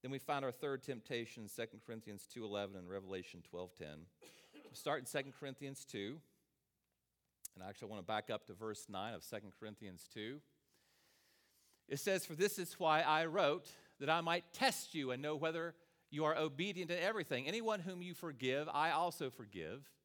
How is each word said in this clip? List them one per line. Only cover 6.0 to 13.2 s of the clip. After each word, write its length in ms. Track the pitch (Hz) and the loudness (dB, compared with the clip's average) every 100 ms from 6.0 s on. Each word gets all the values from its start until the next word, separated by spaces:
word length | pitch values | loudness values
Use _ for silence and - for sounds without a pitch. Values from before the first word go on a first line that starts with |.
| 101 156 - _ _ _ _ _ _ _ _ _ _ _ - | -4 -6 -14 _ _ _ _ _ _ _ _ _ _ _ -18
And 80 | - | -14
I 60 | 92 | -14
actually 200 | 101 110 | -12 -10
wanna 140 | 104 | -10
back 260 | 90 107 107 | -2 -2 0
up 180 | 107 - | -4 -4
to 80 | |
verse 340 | 95 110 104 - | -8 -6 -6 -8
nine 260 | 98 104 | -6 -6
of 80 | 101 | -6
Second 300 | - 107 101 - | -8 -10 -10 -12
Corinthians 480 | 107 104 104 90 - | -12 -10 -12 -14 -12
two. 280 | - 107 143 _ _ _ _ _ _ _ _ _ _ _ _ _ _ - | -8 -6 -8 _ _ _ _ _ _ _ _ _ _ _ _ _ _ -8
It 120 | 139 | -4
says, 280 | - 190 - | 0 0 -2
"For 80 | |
this 240 | 156 185 - | 0 2 2
is 220 | 175 - | -6 2
why 220 | 160 156 | 6 6
I 240 | 151 156 | 8 6